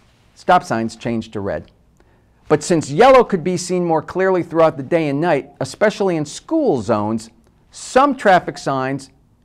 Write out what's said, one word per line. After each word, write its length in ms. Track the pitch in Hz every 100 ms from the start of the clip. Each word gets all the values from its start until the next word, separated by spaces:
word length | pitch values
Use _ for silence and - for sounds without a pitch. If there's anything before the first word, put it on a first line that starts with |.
| _ _ _
stop 280 | _ - 180
signs 300 | - 113 113
changed 380 | - 123 117 -
to 80 | 107
red. 300 | 98 80 - _ _ _ _ _ _ _ -
But 140 | 151
since 280 | - 165 147
yellow 340 | 151 262 262
could 180 | - 185
be 140 | 147 175
seen 280 | - 185
more 180 | 175 160
clearly 400 | 151 180 190 185
throughout 340 | - 165 160 147
the 60 |
day 260 | 123 165 151
and 120 | 139
night, 300 | 175 143 - -
especially 560 | 131 - 214 - 196 165
in 80 |
school 560 | 147 - - 320 262 131
zones, 500 | 101 107 104 113 - _ _ _ _
some 440 | - - 254 285
traffic 420 | - 208 180 170 147
signs 540 | 156 135 131 139 - _ _ _